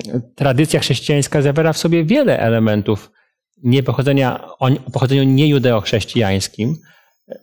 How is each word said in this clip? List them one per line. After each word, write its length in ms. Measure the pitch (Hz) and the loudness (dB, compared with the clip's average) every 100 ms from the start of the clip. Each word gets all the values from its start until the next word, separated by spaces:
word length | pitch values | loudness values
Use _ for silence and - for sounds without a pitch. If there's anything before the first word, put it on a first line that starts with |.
| - 123 120 - | -4 -8 -8 -4
tradycja 440 | 143 127 156 151 | 0 2 2 0
chrześcijańska 640 | - 131 - 147 139 151 | -2 -4 -2 -2 0 0
zawiera 320 | 139 143 160 | 0 0 0
w 40 | 156 | 0
sobie 260 | 170 170 160 | 0 0 2
wiele 340 | 269 247 127 | 0 0 0
elementów 720 | 113 113 110 104 101 104 - _ _ _ _ _ | 0 2 2 0 0 -4 -6 _ _ _ _ _
nie 200 | 123 131 | 0 0
pochodzenia, 640 | 127 120 135 139 127 - - - | 0 -2 0 2 0 -2 -10 -4
o, 80 | 127 143 - | 0 0 -4
o 60 | |
pochodzeniu 320 | 127 127 139 | -2 0 2
niejudeochrześcijańskim. 1500 | 135 131 151 143 123 113 - 113 - 120 101 98 - - 113 156 _ _ _ _ _ - | 2 4 4 2 2 0 0 -4 -2 -2 0 0 -4 -4 -4 -6 _ _ _ _ _ -20